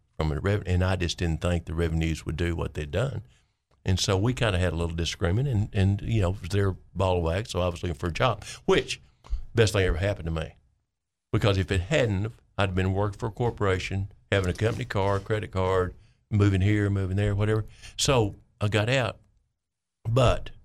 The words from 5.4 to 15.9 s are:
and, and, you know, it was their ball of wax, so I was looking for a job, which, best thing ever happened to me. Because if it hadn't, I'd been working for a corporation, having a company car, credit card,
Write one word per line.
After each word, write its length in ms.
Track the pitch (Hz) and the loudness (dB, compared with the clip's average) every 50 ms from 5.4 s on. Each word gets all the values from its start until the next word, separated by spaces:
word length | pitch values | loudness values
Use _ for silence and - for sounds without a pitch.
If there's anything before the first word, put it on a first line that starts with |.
| 139 143 | 0 0
and, 200 | 120 101 104 - | 0 -2 -2 0
and, 280 | - 101 95 98 101 101 | 0 2 2 2 2 0
you 180 | - - 113 110 | -2 -2 0 0
know, 80 | 92 87 | 0 0
it 100 | 95 104 | -2 -4
was 80 | - 85 | -6 -4
their 220 | - 101 101 95 87 - - - - | -2 0 0 0 -2 -6 -12 -14 -4
ball 240 | 87 98 92 90 87 | -2 0 0 2 0
of 60 | 82 | 0
wax, 260 | 80 82 101 127 - | 0 -2 -2 -4 -4
so 80 | - 90 | -4 -2
I 80 | 90 90 | -2 -2
was 140 | 85 82 | -2 -4
looking 120 | - 87 82 | -6 -6 -6
for 120 | - - 87 | -4 -4 -6
a 40 | |
job, 300 | 78 - 123 131 - - - - - - - | -2 0 0 0 0 -4 -8 -14 -16 -6 0
which, 340 | - 190 151 - - - - - - _ _ - - - - - - - | 2 2 2 2 -2 -8 -12 -12 -20 _ _ -8 -6 -6 -6 -6 -2 2
best 180 | 117 113 101 - | 2 2 4 4
thing 100 | 101 95 | 2 2
ever 120 | 92 87 80 | 2 2 0
happened 280 | 98 101 101 - 80 | 0 -2 -2 -4 -4
to 60 | 82 | -4
me. 220 | 80 80 76 - - - _ _ _ _ _ _ _ _ _ _ _ _ _ _ | -4 -4 -6 -8 -12 -20 _ _ _ _ _ _ _ _ _ _ _ _ _ _
Because 240 | - 107 117 104 95 95 | -2 2 2 4 4 2
if 120 | 92 - | 2 2
it 120 | 98 92 | 0 0
hadn't, 500 | 87 - 160 147 127 110 98 92 104 110 - - _ _ _ - | 0 0 0 2 2 2 0 0 -2 -4 -8 -12 _ _ _ -2
I'd 160 | 101 95 90 | -2 0 2
been 180 | 95 92 95 95 | 0 0 2 2
working 240 | 98 101 104 98 - | 0 0 -2 -2 -4
for 80 | 123 | -6
a 40 | 113 | -6
corporation, 760 | - - 123 117 113 - 107 98 95 90 - - 101 98 98 - - - _ _ | -4 -2 -2 -2 0 0 2 2 2 0 -2 -4 -4 -4 -4 -6 -8 -18 _ _
having 180 | 101 98 92 90 | 0 2 2 0
a 40 | 85 | 0
company 300 | - 107 113 117 - 123 | 0 0 0 0 -2 -6
car, 340 | 120 - 101 95 101 101 98 | -4 -2 0 0 2 0 0
credit 320 | 98 - 110 107 98 - | 0 -2 -2 -4 -4 -4
card, 420 | - 92 92 92 95 92 90 90 | -2 0 0 2 2 2 2 0